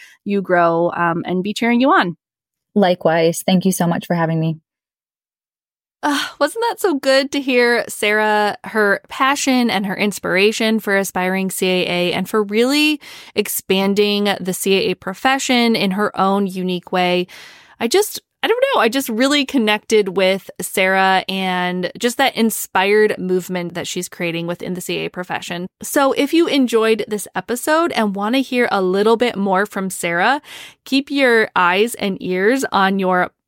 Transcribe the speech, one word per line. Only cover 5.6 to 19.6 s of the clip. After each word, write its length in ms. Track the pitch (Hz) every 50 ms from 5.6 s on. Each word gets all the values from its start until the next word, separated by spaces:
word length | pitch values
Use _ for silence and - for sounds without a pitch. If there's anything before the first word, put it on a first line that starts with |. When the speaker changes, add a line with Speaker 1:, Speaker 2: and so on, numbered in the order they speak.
| _ _ _ _ _ _ _ _
Speaker 1:
Uh, 280 | - 294 285 277 - - - -
wasn't 260 | 285 311 - 453 466 466
that 100 | - -
so 160 | - 381 302
good 380 | 269 - 269 269 269 277 269
to 80 | - 277
hear 440 | 269 269 254 247 240 240 240 226 - -
Sarah, 680 | - - 220 208 208 214 214 214 214 214 208 208 - -
her 380 | - 196 - 220 208 202 196 - - -
passion 600 | - - 269 262 285 277 - 277 254 254 240 226
and 160 | - 196 208
her 120 | 202 -
inspiration 840 | - 196 208 196 - - 175 170 185 196 220 220 - 226 220 220 220
for 180 | - 208 196
aspiring 540 | 196 196 - - 185 180 185 190 190 190 190
C 160 | - - 190
A 200 | 185 185 180 175 -
A 240 | 175 175 180 180
and 160 | - - 185 -
for 160 | - 214 214
really 560 | 202 202 220 240 254 285 294 302 302 302 294 - - - - - - -
expanding 920 | - 208 - - - - - 190 190 196 196 202 202 208 208 208 202 202 202 190 -
the 160 | 180 185 175
C 200 | - - 196 190
A 160 | 190 - 180
A 20 | 180
profession 800 | - - 190 190 - - 262 269 269 - - 262 240 240 233 226
in 160 | 175 190 190
her 260 | 185 202 208 - -
own 300 | - 190 196 196 202 202
unique 460 | 190 185 185 180 185 180 175 - -
way? 340 | - 185 180 180 180 180 180 - - - - - - - - _ - -
I 80 | - 240
just, 320 | 339 381 427 - - - - _ _ _ -
I 20 |
don't 180 | 302 440 494 523 554
know. 80 | 523 370
I 80 | 214 233
just 200 | 226 269 269 -
really 360 | 226 214 262 277 294 294 277
connected 720 | - - 269